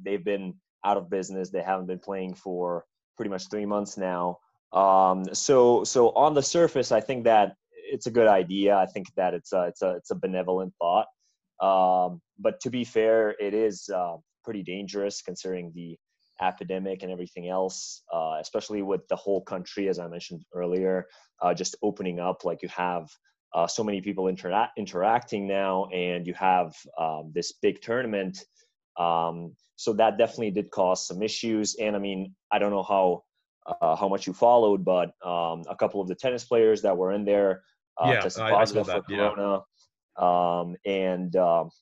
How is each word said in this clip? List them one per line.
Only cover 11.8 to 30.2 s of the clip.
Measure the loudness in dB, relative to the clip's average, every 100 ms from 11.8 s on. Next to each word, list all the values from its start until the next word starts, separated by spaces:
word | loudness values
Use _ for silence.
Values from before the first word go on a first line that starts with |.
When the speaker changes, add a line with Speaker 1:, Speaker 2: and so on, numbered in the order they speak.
| 4 4 0 -4 _ -4
Speaker 1:
but | -2 -2
to | -4
be | -4
fair, | -2 2 4 4 2 0
it | -2 0
is, | 0 -2 -6
uh, | -4 -4 -6 _ _
pretty | -10 -10
dangerous | -8 -10 -8 -4 -4 -6
considering | -10 -10 -8 -8 -10
the | -14 -14 -16 _ _ _ -6
epidemic | -4 -4 -6 -6 -6 -8
and | -8
everything | -10 -12 -12 -6
else, | -4 -4 -6 -12 -16 -8
uh, | -6 -4 -6
especially | -6 -8 -6 -6
with | -2 -4 -4
the | -6
whole | -2 -4
country, | -4 -10 -8 -4 -2
as | -4
I | -6
mentioned | -12 -12 -16 -12
earlier, | -6 -2 0 0 0 -4 -14 _ _
uh, | 0 0
just | -4 -4
opening | -4 -4 -6 -4
up. | -4 -4 -4
Like, | -6
you | -8
have, | -4 -2 -4 -8 -16 _ _ _ -2
uh, | 0
so | 0
many | -2 -2
people | -4 -2 -2
intera-, | -2 -2 0 -2 -4
interacting | -8 -2 2 0 -2 -6 -2
now, | -2 0 0 -2
and | -4 -2 -4 -6
you | -2
have, | 2 2 0 -6 -14 -6
um, | -4 -4 -6
this | -6 -6 -2
big | -2 -2
tournament. | -4 -4 -2 -4 -4 -8 -18 _ _ _ _ -4
Um, | 0 0 0 -4 -12 -16 _ -6
so | -2
that | 2 2
definitely | 4